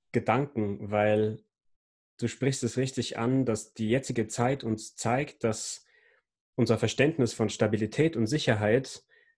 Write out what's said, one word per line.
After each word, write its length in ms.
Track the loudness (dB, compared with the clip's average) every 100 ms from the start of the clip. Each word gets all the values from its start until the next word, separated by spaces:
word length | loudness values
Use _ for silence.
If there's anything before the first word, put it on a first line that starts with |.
| _
Gedanken, 800 | 0 2 2 0 -2 -4 -4 0
weil 520 | 2 4 4 2 -2 _ _ _ _ _ _ _ -6
du 80 | -6
sprichst 360 | 0 -2 0
es 140 | -2 -2
richtig 400 | -2 -4 -6 -2
an, 280 | 0 2
dass 280 | 0 -2 -6
die 160 | -6 0
jetzige 380 | 0 0 -4 -4
Zeit 360 | 0 0 0
uns 320 | -2 -4 -6
zeigt, 480 | -6 -2 0 -2 -2
dass 420 | -2 -2 -8 -12 _ _ _ _ _ _ _
unser 220 | -2 2 2
Verständnis 560 | 2 2 2 2 0
von 160 | 0 -2
Stabilität 680 | 0 0 0 -2 0 0 0
und 100 | -2
Sicherheit 760 | 0 0 2 2 2 0 -12 _ _ _